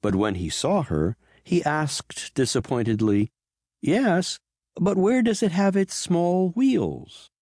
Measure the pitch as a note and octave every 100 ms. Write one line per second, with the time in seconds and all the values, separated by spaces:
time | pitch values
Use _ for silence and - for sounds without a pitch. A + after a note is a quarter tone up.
0 | G#2 F#2+ G#2+ F#2 E2 - C#3 G3 D3 D2+
1 | E2 A#2 _ _ - F3 D3+ D3+ D#3 -
2 | - - - - B2+ B2+ - B2+ A2+ G#2+
3 | A2 G2+ G#2+ _ _ _ _ _ - G3
4 | C4 F3 F#3+ - _ _ _ - F3+ F#3+
5 | F#3+ B3+ A#3 G3+ G#3+ E3+ G3 G3 F#3+ -
6 | - E3+ F3 F3+ F#3 G3 C4+ B3 F2 C2
7 | - - - _